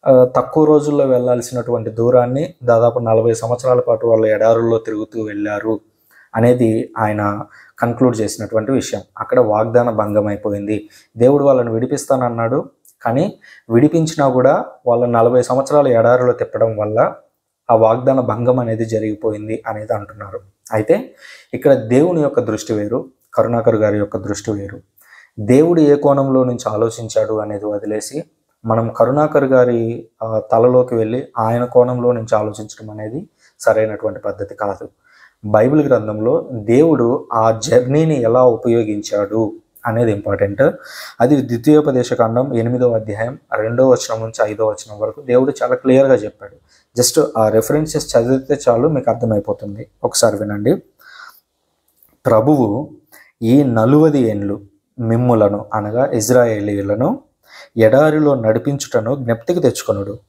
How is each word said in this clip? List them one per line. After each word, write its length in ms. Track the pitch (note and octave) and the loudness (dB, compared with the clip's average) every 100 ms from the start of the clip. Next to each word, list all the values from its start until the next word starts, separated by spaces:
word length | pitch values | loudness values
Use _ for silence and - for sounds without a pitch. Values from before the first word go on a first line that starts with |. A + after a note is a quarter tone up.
| - | 4
ఆ, 220 | C3 B2+ C3 | 4 4 2
తక్కువ 300 | B2 D#3+ D3+ | -2 2 4
రోజుల్లో 400 | D3+ D3 D3 C3+ | 4 2 0 0
వెళ్ళాల్సినటువంటి 840 | B2+ B2 B2 A#2+ B2 A#2 A#2 A2 | 0 0 -2 -4 -8 -4 -4 -6
దూరాన్ని 640 | G#2+ A#2 B2 B2 C3+ D#3 - | -2 2 2 2 -2 -6 -6
దాదాపు 360 | B2 A2+ A#2 A#2+ | 0 2 2 0
నలభై 340 | A#2 A2 A#2 | 0 2 2
సంవత్సరాల 460 | A2 A2+ A#2+ C3 B2 | -2 -2 -4 0 0
పాటు 280 | B2 A2+ A#2 | 0 -2 2
వాళ్ళు 200 | A2 A2 | 2 2
ఎడారుల్లో 500 | G#2+ A2 A2+ A2+ A2+ | 2 2 2 2 -2
తిరుగుతూ 460 | A2+ G#2+ G#2+ A#2 | -4 -8 -8 -8
వెళ్ళారు 560 | G#2+ G#2 G#2 G#2 A2 G#2+ _ _ _ _ _ A2+ | -8 -8 -6 -6 -4 -6 _ _ _ _ _ 4
అనేది 580 | A#2 B2 A#2 A2 B2+ A#2 | 4 6 2 0 -4 -4
ఆయన 460 | G#2+ G#2 G#2 G#2 G#2 - - _ | -2 -2 -4 -4 -12 -20 -20 _
conclude 380 | A#2 A#2+ B2+ A2+ | 0 4 2 2
చేసినటువంటి 540 | G#2 - G#2 A2 G#2+ | -4 -6 -4 -4 0
విషయం. 300 | C3+ C3 G#2+ F#2+ - | -2 -2 -8 -10 -12
అక్కడ 200 | G#2+ B2+ | -2 2
వాగ్దాన 500 | A2+ G#2+ A2 A#2+ A#2+ | 2 2 2 2 0
భంగం 380 | A2 G#2 G#2 G#2 | -2 0 0 -2
అయిపోయింది. 600 | G2+ A2 G2+ G2+ G#2+ - _ _ A2 | -4 -4 -6 -4 -6 -8 _ _ 0
దేవుడు 260 | A#2+ C#3+ | 2 4
వాళ్ళని 280 | C#3 C3 A#2+ | 2 2 0
విడిపిస్తానన్నాడు, 1000 | A2+ B2+ C#3 - C3 A#2+ A#2 A2+ C3+ E3+ _ _ _ | -4 -4 -6 -2 -2 -2 -2 -2 -2 -6 _ _ _
కానీ 360 | A#2+ B2 F#3+ - - - - | -4 -2 -2 -6 -20 -20 0
విడిపించినా 600 | A2+ D3 E3 D#3 - C#3 | 2 4 2 -2 0 0
కూడా 360 | B2+ C3 E3+ B3 - B2 | 4 2 2 -4 -8 -2
వాళ్ళ 180 | A#2+ B2 | 0 2
నలభై 360 | A#2 A#2 B2 | 2 4 2
సంవత్సరాలు 460 | B2 B2+ C3+ D3 C#3 | 0 -2 0 2 4
ఎడారిలో 440 | A#2 A2+ B2+ B2+ | 4 4 4 2
తిప్పడం 460 | A#2 A2 A2+ A2+ G#2+ | 0 -4 -2 -2 -2
వల్ల 360 | G#2 G#2+ D#3+ - _ _ _ _ - | -4 0 0 -2 _ _ _ _ 0
ఆ 40 | A#2 | 2
వాగ్దాన 440 | A2+ A#2+ C3 C3 | 4 2 0 0
భంగం 400 | A#2+ A2 A#2+ B2+ | -2 -2 0 0
అనేది 260 | A#2 A2+ A2+ | -2 -4 -4
జరిగిపోయింది 800 | A2 A2 G#2+ A2 G#2+ G#2+ A2+ - | -4 -4 -4 -6 -6 -8 -8 -8
అనేది 260 | G#2+ G#2+ | -10 -6
అంటున్నారు. 460 | A2 G#2 G#2+ G2+ - _ _ - | -8 -8 -16 -14 -16 _ _ -6
అయితే 420 | A2 G#2+ F#3+ C4 _ - - _ | -4 0 0 0 _ -20 -20 _
ఇక్కడ 200 | C3 C#3+ | -2 2
దేవుని 480 | C3 A2 B2 E3+ F3 | 2 4 2 2 0
యొక్క 180 | D3 - | 0 -2
దృష్టి 340 | G2+ A2 - | -4 -6 -6
వేరు, 320 | G#2+ G#2 A#2 - _ _ | -6 -4 -6 -8 _ _
కరుణాకర్ 420 | - A2+ A#2 A2+ A2 | -2 0 2 0 2
గారి 220 | G#2+ G#2 | 0 0
యొక్క 200 | G2+ G#2+ | -4 -6
దృష్టి 340 | G2+ G2 - | -8 -8 -6
వేరు. 300 | G#2 G2+ G#2 _ _ _ - _ - | -8 -8 -16 _ _ _ -20 _ -12
దేవుడు 420 | G#2 B2+ E3 E3+ | 2 4 6 4
ఏ 140 | D3+ C#3+ | 4 4
కోణంలో 480 | C#3+ C#3 C3+ C3 | 2 2 2 0
నుంచి 260 | B2+ A#2+ A#2 | 0 -2 -4
ఆలోచించాడు 640 | G#2+ A2+ A2 A2+ A2 G#2+ | -2 -2 -4 -6 -4 -2
అనేది 320 | A2 G#2+ G#2 G#2 | -4 -4 -8 -6
వదిలేసి 580 | G#2 G#2 G#2+ - C#3 E3 _ _ _ A#2 | -8 -6 -8 -8 -12 -14 _ _ _ -2
మనం 240 | A2+ A2+ | -2 -2
కరుణాకర్ 540 | - A#2 C#3+ D3+ D3+ | 0 0 2 2 0
గారి, 640 | C3+ C3 B2 A#2+ A2+ A#2 - _ | 2 4 4 0 -2 -6 -14 _
ఆ, 180 | A2+ A2 - | -6 -6 0
తలలోకి 440 | A2+ B2 B2+ B2+ A#2 | 2 4 4 2 -2
వెళ్ళి 320 | A2 B2 - A#2+ | -2 -4 -8 -4
ఆయన 280 | A2 A#2+ A#2+ | -2 -2 0
కోణంలో 460 | B2 B2 B2 A#2+ | 2 2 0 -2
నుంచి 240 | A#2 A2+ G#2+ | -2 -2 -2
ఆలోచించడం 540 | G#2+ G#2 G#2+ - G#2+ | -4 -10 -16 -16 -18
అనేది 400 | G#2+ G#2+ C3 G3+ _ _ _ | -14 -12 -12 -14 _ _ _
సరైనటువంటి 600 | - G#2+ A2 G#2 A2 G#2 | 0 2 0 -2 -8 -6
పద్ధతి 360 | G#2 G2+ G2 G2+ | -10 -10 -12 -8
కాదు. 340 | G#2 F#2+ - _ _ _ _ _ G#2+ | -8 -8 -12 _ _ _ _ _ -2
బైబిల్ 420 | G#2+ A#2+ D3+ C#3+ | 2 4 2 2
గ్రంథంలో 600 | A#2+ G#2+ G#2+ A2+ D#3 - | 0 -2 -4 -2 -2 -4
దేవుడు 760 | B2 G#2 A#2+ E3 C#3 A#2 C3 - | -10 0 4 4 4 2 -2 -4
ఆ 260 | A#2 A2+ A2 | 0 0 0
జర్నీని 580 | - B2+ B2 C#3+ D#3+ D3 | 0 0 2 0 0 0
ఎలా 240 | A2+ B2 B2+ | 2 4 4
ఉపయోగించాడు 1080 | A2+ B2 A#2 G#2+ G#2 G#2 G#2 G2+ A2 A2 - _ _ A#2+ | 2 0 0 0 -6 -4 -4 -2 -2 -4 -6 _ _ -6
అనేది 260 | A2+ A#2 | 0 0
ఇంపార్టెంట్. 500 | G2+ G#2 G2 G2+ G2+ C#3+ - - - - - | -2 -4 -2 -2 2 0 0 -18 -18 -20 -2
అది 200 | B2 D3 | 2 2
ద్వితీయోపదేశ 720 | B2 A#2 C3+ D3+ D3+ B2+ B2 | 0 -2 4 4 4 0 -2
కాండం 400 | - A2+ A2+ C#3 | -2 0 0 -2
ఎనిమిదవ 420 | A#2+ A2+ B2 B2 A2+ | -2 -2 0 0 -2
అధ్యాయం 440 | A2 G#2 A#2 D3 _ | -4 -8 -8 -10 _
రెండవ 360 | G#2+ A2 A#2+ C3 | -4 -4 2 4
వచనం 320 | A#2+ - A2+ | 4 0 -8
నుంచి 300 | A2+ - A2 | -8 -4 -4
ఐదవ 180 | G#2 A2 | 0 -4
వచనం 300 | G#2+ G#2+ G#2 | -4 -12 -8
వరకు 220 | G#2+ - | -8 -8
దేవుడు 320 | B2 B2 C3+ C3+ | 0 2 2 -2
చాలా 120 | B2 B2 | -2 -2
క్లియర్గా 380 | C3 C3 C#3 | 2 4 4
చెప్పాడు. 420 | B2 G#2 _ G#2 - _ _ _ - | 2 0 _ -20 -20 _ _ _ -2
Just 260 | A#2+ - D3 A2+ | 0 2 0 0
ఆ 120 | G#2+ | 2
రెఫరెన్సెస్ 680 | A2 - D3+ D3+ D3+ - B2 | 2 0 -2 -2 -6 -2 0
చదివితే 400 | A#2 C3+ C3+ C#3+ - | 2 -2 -2 -2 0
చాలు, 180 | A#2 D3 | 2 0
మీకు 240 | C#3+ B2+ | 0 -2
అర్థమైపోతుంది. 760 | A2+ A#2 G#2+ G2+ G2+ G#2 G2+ - _ | -2 0 -2 -2 -8 -8 -14 -18 _
ఒకసారి 340 | B2 - A#2 G2+ | -6 0 0 0
వినండి. 380 | G#2 G#2 G#2+ F#3 _ _ - - - _ _ _ _ _ _ _ _ _ - | -6 -4 -2 -2 _ _ -20 -20 -20 _ _ _ _ _ _ _ _ _ 2
"ప్రభువు 640 | A2+ A#2+ D3+ A2+ G#2+ - - _ - _ _ | 2 4 2 2 -2 -8 -16 _ -20 _ _
ఈ 220 | A2+ C3+ | 2 4
నలువది 560 | C#3 A2+ A2 D3 D#3 C#3+ | 4 2 4 4 4 2
ఏండ్లు 420 | A#2 G#2 G2+ G2+ - _ _ - | 0 -2 -6 -8 -12 _ _ -8
మిమ్ములను," 680 | A2+ A2+ B2 A2+ G2+ G2+ - | -2 0 2 2 2 0 -6
అనగా 380 | A2 G#2 A#2 C#3+ | -6 -4 -4 -2
ఇజ్రాయేలీయులను, 1080 | A#2+ G#2+ B2+ A#2+ G#2+ G2+ G2+ G2 G#2 C#3+ B3+ _ _ _ - - - | -2 2 2 2 0 -4 -4 -4 -2 -2 -4 _ _ _ -20 -12 2
"ఎడారిలో 580 | A2 C3 D3+ D3+ D3 C3+ | 4 6 4 2 2 2
నడిపించుటను 800 | A2+ A2 D3 C#3+ - A#2+ A2 C#3 | 0 0 -2 -6 -4 -4 -2 -6
జ్ఞప్తికి 440 | A#2+ A2+ - F3 | -4 -6 -4 0
తెచ్చుకొనుడు. 600 | F3 - - G2+ G2 G2+ | 0 -2 -6 -6 -6 -12